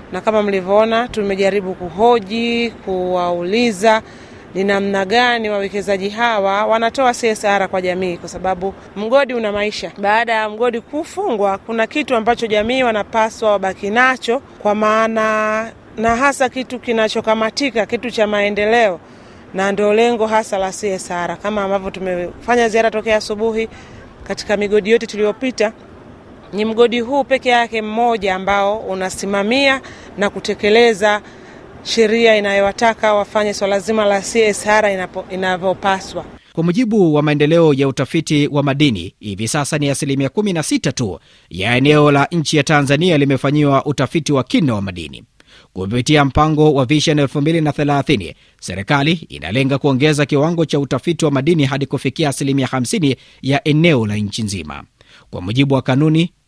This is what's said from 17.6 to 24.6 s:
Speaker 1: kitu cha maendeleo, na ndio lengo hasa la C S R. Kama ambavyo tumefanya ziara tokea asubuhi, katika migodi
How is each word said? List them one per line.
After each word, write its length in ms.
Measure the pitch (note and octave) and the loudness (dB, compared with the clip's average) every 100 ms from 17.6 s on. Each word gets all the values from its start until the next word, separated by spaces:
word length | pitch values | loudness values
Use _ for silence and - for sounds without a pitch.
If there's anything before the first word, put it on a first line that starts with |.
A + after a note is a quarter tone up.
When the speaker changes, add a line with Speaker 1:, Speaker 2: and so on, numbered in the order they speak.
| C#4 A3 G3 | -2 -2 -2
Speaker 1:
kitu 260 | A#3 A#3+ | -4 -4
cha 160 | A3 G#3 | -2 0
maendeleo, 720 | G#3 G#3 G#3 G#3 A#3 G#3+ E3+ - - - - - | 0 0 0 2 4 2 0 -10 -20 -20 -20 -10
na 180 | F3+ G3 | -4 -2
ndio 220 | G3 G#3 | 0 2
lengo 340 | G#3+ A#3 A#3 A3 | 4 2 2 0
hasa 300 | A3 A3 G3 | 0 0 -2
la 140 | F#3+ | -4
C 160 | F#3 G#3 | -4 -4
S 220 | F#3 - | -4 -6
R. 260 | F3 F3 E3+ | -6 -4 -6
Kama 260 | G3+ G#3+ | -4 -2
ambavyo 280 | G3 G3 F#3+ | -2 -2 -4
tumefanya 800 | - F#3 F3+ F3 - - A#3+ A#3 | -8 -6 -4 -6 -6 0 2 2
ziara 220 | A3 A3+ | 2 0
tokea 240 | G#3+ A3 G#3+ | 0 0 -2
asubuhi, 500 | G#3+ G#3 A3+ A3 A3 - - - - - | -2 -4 -2 -2 -6 -8 -20 -20 -20 -16
katika 340 | - G3 - | -10 -8 -2
migodi 320 | G3+ | -2